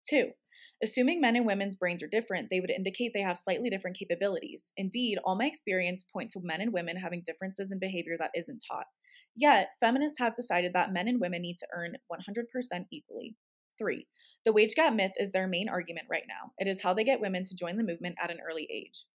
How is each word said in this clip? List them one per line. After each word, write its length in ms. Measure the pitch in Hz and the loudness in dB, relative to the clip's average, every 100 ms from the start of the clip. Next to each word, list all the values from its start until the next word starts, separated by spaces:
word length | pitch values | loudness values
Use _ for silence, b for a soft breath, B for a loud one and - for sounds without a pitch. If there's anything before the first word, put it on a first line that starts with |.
| - | 4
Two, 240 | 294 185 - B B B B | 2 2 -2 B B B B
assuming 380 | 220 - 254 349 | 0 4 4 6
men 160 | 254 233 | 4 6
and 100 | 226 | 4
women's 300 | 196 196 190 | 2 0 -2
brains 260 | 180 175 | -2 -2
are 60 | 156 | -2
different, 400 | 214 220 180 127 | -2 0 -4 0
they 80 | 185 | 0
would 120 | 180 | 0
indicate 420 | - 190 190 240 | -2 -2 -2 -2
they 60 | 208 | 0
have 160 | 190 180 | -2 -2
slightly 320 | - 180 240 | 0 0 0
different 260 | 190 185 185 | -2 -6 -8
capabilities. 760 | 196 175 196 185 - - - - | -4 0 0 -2 -6 -6 -6 -4
Indeed, 420 | 190 233 247 196 | -4 0 0 0
all 120 | - 190 | 0 2
my 100 | 269 | 0
experience 560 | - - 185 175 185 | -2 -2 0 0 -2
point 280 | - 190 - | -6 -6 -6
to 100 | 196 | -6
men 180 | 175 160 | -6 -2
and 120 | 220 | 0
women 240 | 185 170 175 | 0 -2 -4
having 260 | 185 175 | -6 -6
differences 460 | 170 160 190 190 190 | -8 -8 -8 -4 -4
in 80 | 190 | -2
behavior 380 | 190 185 165 165 | -4 -4 -4 -4
that 140 | 156 | -2
isn't 300 | - 165 - - | -2 -4 -6 -8
taught. 180 | 143 - _ B B B - | -8 -8 _ B B B 4
Yet, 320 | 294 226 - - | 8 8 6 2
feminists 400 | 226 254 294 294 | 2 4 0 2
have 160 | 240 | 0
decided 380 | 233 240 180 180 | 0 2 2 2
that 180 | 180 175 | 2 2
men 140 | 185 202 | 0 0
and 140 | 247 | 0
women 220 | 180 175 | 0 -2
need 160 | 175 175 | -6 -8
to 100 | - | -10
earn 260 | 175 170 170 _ | -8 -8 -10 _
one 120 | 165 | -12
hundred 260 | 190 208 233 | -8 -6 -4
percent 380 | 254 247 180 - | -4 -4 -6 -8
equally. 440 | 156 _ 110 - 226 _ _ _ - | -14 _ -12 -12 -14 _ _ _ -4
Three, 300 | 208 - - b b b | -2 -2 -6 b b b
the 80 | - | 4
wage 220 | 214 214 | 6 6
gap 200 | - 320 | 6 4
myth 180 | 220 190 - | 6 2 0
is 120 | 196 | 0
their 140 | 190 190 | 2 0
main 220 | 175 202 | 0 -2
argument 400 | 180 170 170 - | -4 -4 -10 -4
right 140 | 165 - | -6 -4
now. 260 | - - - | -12 -12 -4
It 80 | 196 | -2
is 160 | 190 | 0
how 120 | 180 | 2
they 100 | 190 | 2
get 160 | 220 269 | 4 2
women 240 | 208 185 | 2 -2
to 100 | 185 | -4
join 220 | 185 170 196 | -6 -4 -2
the 80 | |
movement 320 | 208 170 175 170 | -2 -2 -6 -6
at 100 | 170 | -6
an 80 | 170 | -6
early 260 | 165 160 151 | -8 -8 -6
age. 320 | - - - - | -8 -10 -14 -16